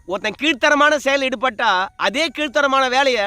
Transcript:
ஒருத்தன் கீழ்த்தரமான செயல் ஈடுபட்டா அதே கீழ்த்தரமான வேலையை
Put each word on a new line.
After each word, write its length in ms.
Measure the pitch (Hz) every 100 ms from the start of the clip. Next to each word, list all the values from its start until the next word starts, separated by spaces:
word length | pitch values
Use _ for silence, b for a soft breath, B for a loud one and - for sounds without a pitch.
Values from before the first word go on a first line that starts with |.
| -
ஒருத்தன் 300 | 190 214 -
கீழ்த்தரமான 520 | 302 247 302 285 294 302
செயல் 260 | 269 277 262
ஈடுபட்டா 440 | 240 262 214 233 196 - -
அதே 200 | 196 247 330
கீழ்த்தரமான 560 | - 302 294 285 262 262
வேலையை 360 | 254 277 233